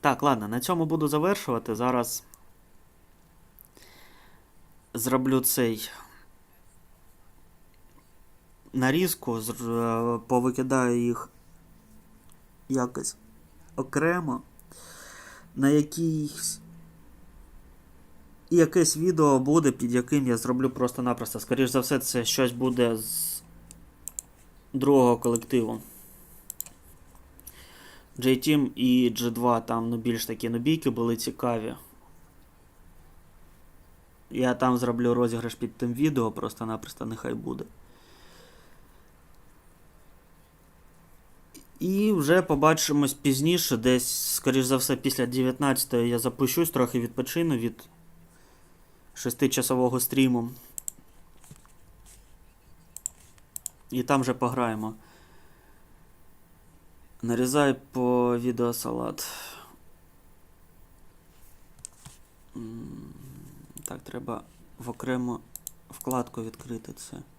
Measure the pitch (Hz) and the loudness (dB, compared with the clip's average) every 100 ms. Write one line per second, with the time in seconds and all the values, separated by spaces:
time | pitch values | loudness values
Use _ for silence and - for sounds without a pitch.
0 | 147 127 143 127 104 117 123 175 160 160 | 0 2 2 0 -2 -4 -2 0 0 0
1 | 151 151 170 196 - 117 117 110 123 127 | 0 2 0 0 -2 -4 -2 -2 0 0
2 | 117 - - - - - - - - _ | -2 -6 -12 -20 -20 -20 -20 -20 -20 _
3 | _ - _ - - - - - - - | _ -20 _ -20 -20 -20 -20 -20 -20 -20
4 | - - - - _ - - - _ 117 | -20 -20 -20 -20 _ -20 -20 -20 _ -6
5 | 120 131 131 131 127 - 117 110 - - | 0 2 4 2 2 2 0 0 -8 -14
6 | - - - - - _ - - - - | -20 -20 -20 -20 -20 _ -20 -20 -20 -20
7 | - - - - - - - - - - | -20 -20 -20 -20 -20 -20 -20 -20 -20 -20
8 | _ - - - _ - - 135 131 151 | _ -20 -20 -20 _ -20 -10 -2 0 2
9 | 185 - - 113 110 107 117 117 117 113 | 0 -2 -4 -6 -6 -8 -4 -2 0 0
10 | 117 117 113 127 127 127 127 135 123 120 | 0 -2 0 2 2 -2 0 2 2 2
11 | 120 117 - - - - - - - - | 0 -2 -6 -18 -20 -20 -20 -20 -20 -20
12 | - - - - - - - 135 123 - | -20 -20 -20 -20 -20 -20 -4 0 0 -4
13 | - - - - - - - - 131 143 | -8 -12 -20 -20 -20 -20 -16 -10 -4 0
14 | 160 180 160 123 - - - - - - | 0 0 -2 -6 -8 -20 -20 -20 -20 -20
15 | - - - - - - 139 151 147 - | -20 -20 -20 -20 -16 0 4 4 2 -2
16 | 165 156 147 - - - - - - - | -2 0 -4 -6 -8 -8 -14 -20 -20 -20
17 | - - - - - - - - - - | -20 -20 -20 -20 -20 -20 -20 -20 -20 -20
18 | - - - - - 170 160 180 160 151 | -20 -20 -20 -20 2 4 6 4 2 2
19 | 175 160 151 131 131 160 147 123 120 123 | 0 4 6 6 6 4 4 0 0 0
20 | 123 147 131 117 120 127 131 127 123 - | 2 0 2 0 0 0 0 0 -2 -2
21 | 123 120 117 110 - 127 131 131 127 139 | -4 -2 -4 -8 -4 0 2 2 2 0
22 | 123 127 113 - 131 123 131 123 120 113 | 0 -2 0 2 0 2 -2 2 2 0
23 | 110 - - - - - - - - - | -4 -4 -6 -8 -14 -20 -20 -20 -20 -18
24 | - - - - - - - 135 131 139 | -14 -14 -16 -20 -20 -20 -10 -2 4 6
25 | 123 117 120 117 - 127 110 113 - - | 8 4 2 0 2 0 0 -4 -10 -20
26 | - - - - - - - - - - | -20 -20 -20 -20 -20 -16 -16 -18 -20 -20
27 | - - - - - - - - - - | -20 -20 -20 -20 -20 -20 -20 -20 -20 -20
28 | - - 127 131 156 151 135 - 127 127 | -20 -2 2 2 4 2 2 0 4 4
29 | 123 113 120 117 123 117 113 117 113 117 | 4 0 -4 0 2 2 0 -4 -2 -2
30 | 113 113 - 113 120 117 127 160 139 117 | -2 -2 -4 -6 -4 -2 0 0 0 0
31 | 117 117 - - 127 117 110 127 - - | 0 0 -4 -4 -2 -2 -4 -12 -16 -20
32 | - - - - - - - - - - | -20 -20 -20 -20 -20 -20 -20 -20 -20 -20
33 | - - - - - - - - - - | -20 -20 -20 -20 -20 -20 -20 -20 -20 -20
34 | - - - - 127 123 127 123 123 117 | -20 -20 -10 0 0 2 2 2 0 2
35 | 120 120 120 113 117 - 120 - 123 120 | 2 2 2 0 -6 -6 -10 -4 -6 0
36 | 151 131 113 - 117 - 110 110 - - | 0 2 0 -2 -8 -6 -8 -8 -10 -12
37 | 117 113 - 120 - - - - - - | -10 -8 -6 -6 -8 -8 -10 -16 -20 -20
38 | - - - - - - - - - - | -20 -20 -20 -20 -20 -20 -20 -20 -20 -20
39 | - - - - - - - - - - | -20 -20 -20 -20 -20 -20 -20 -20 -20 -20
40 | - - - - - _ - - - - | -20 -20 -20 -20 -20 _ -20 -20 -20 -20
41 | - - - - - - - - 185 196 | -20 -20 -20 -20 -20 -20 -20 -6 -2 2
42 | 214 196 143 180 180 143 151 160 - 147 | 4 4 4 4 4 4 4 4 2 2
43 | 143 - 143 131 151 175 - 120 120 127 | 2 0 0 2 2 2 2 2 4 4
44 | 120 - - - - 131 127 131 127 131 | 2 -4 -4 -2 2 2 2 0 2 0
45 | 139 131 120 127 127 131 143 131 - 123 | 0 0 -2 2 0 2 0 0 0 0
46 | 120 120 123 123 131 170 165 143 123 127 | 2 0 -2 0 0 2 0 2 0 0
47 | 117 - 131 165 170 131 113 113 - - | -2 -4 -4 0 0 0 -2 -6 -20 -20
48 | - - - - - - - - - - | -20 -20 -20 -20 -20 -20 -20 -20 -20 -20
49 | - - 127 - 135 - 123 127 127 127 | -20 -8 -6 0 0 2 0 2 2 2
50 | - 135 131 120 117 131 - - - - | 0 2 4 2 -2 -10 -16 -12 -14 -14
51 | - - - - - - - - - - | -20 -20 -20 -20 -20 -20 -20 -20 -20 -20
52 | - - - - - - - - - - | -20 -20 -20 -20 -20 -20 -20 -20 -20 -14
53 | - - - - - - - - - 127 | -14 -14 -20 -20 -20 -16 -16 -18 -8 -6
54 | 123 139 127 127 120 127 117 110 110 110 | 0 2 2 0 -2 0 0 -2 -6 -10
55 | - - - - - - _ - - - | -20 -20 -20 -20 -20 -20 _ -20 -20 -20
56 | - - - - - - - - - - | -20 -20 -20 -20 -20 -20 -20 -20 -20 -20
57 | - - 117 117 127 143 143 135 - 127 | -20 -10 -4 0 0 2 2 0 -4 -2
58 | 123 123 123 120 123 120 120 117 120 120 | 2 4 2 0 -2 0 -2 -2 -6 -6
59 | 117 104 - - - - - - - - | -6 -8 -10 -10 -14 -18 -20 -20 -20 -20
60 | - - - - - - - - - - | -20 -20 -20 -20 -20 -20 -20 -20 -20 -20
61 | - - - - - - - - - - | -20 -20 -20 -20 -20 -20 -20 -20 -20 -20
62 | - - - - - - 113 117 - - | -20 -20 -20 -20 -18 -14 -12 -14 -14 -14
63 | - - - - - - - - - - | -16 -18 -20 -18 -20 -20 -20 -14 -12 -12
64 | - 123 127 117 - - - - 120 117 | -12 -12 -8 -10 -10 -20 -20 -14 -12 -8
65 | 131 127 123 117 - - - - - - | -4 -4 -4 -6 -10 -16 -16 -18 -20 -12
66 | - 127 123 - 113 - 127 113 - - | -6 -4 -4 -10 -12 -14 -12 -12 -12 -18
67 | - - - | -16 -16 -18